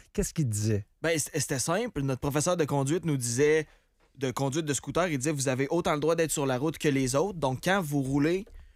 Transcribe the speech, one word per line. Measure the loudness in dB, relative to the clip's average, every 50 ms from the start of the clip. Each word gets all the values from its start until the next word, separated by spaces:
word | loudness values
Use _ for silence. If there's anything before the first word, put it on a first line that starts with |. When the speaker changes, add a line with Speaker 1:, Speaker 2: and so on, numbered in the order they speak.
| -20 _
Speaker 1:
qu'est-ce | -4 -4 -4 -2 -2
qu'il | -2 -2 0
disait ? | 0 0 0 0 0 0 -2 _ _ _
Speaker 2:
Ben, | -2 0 0
c-, | 0 -2 -2 -4
c'était | -4 -4 -2 -2
simple. | -2 -2 0 0 0 -2 -4 -4 -4
Notre | -2 -2 -2 -2
professeur | -2 -2 0 0 2 2 2
de | 2 0
conduite | 0 0 0 0 0 0 0 0
nous | 0 -2
disait, | 0 -2 -2 2 4 4 4 4 4 0 -2 -10 _ _ _ _ _ _ _ _ -6
de | -4 -2
conduite | -2 0 0 0 0 0 0
de | 0 -2
scooter, | -2 -4 -4 -2 0 0 0
il | 0
disait, « | -2 -2 -2 -2
Vous | 0 0 0
avez | 0 0 0 0
autant | 0 0 2 0 0
le | 2
droit | 2 2 2
d'être | 2 2 0
sur | 0 0 0
la | 0 0
route | 0 0 -2 -2
que | 0 0
les | 2 2 2 2 2 2
autres. | 2 0 0 -2
Donc, | -2 -2 -2 -2 -2 0
quand | 0 0 0
vous | 0 0 -2 -2
roulez, | 0 0 2 2 2 2 2 0 -4 -8 -16 -20 -20 -20 -20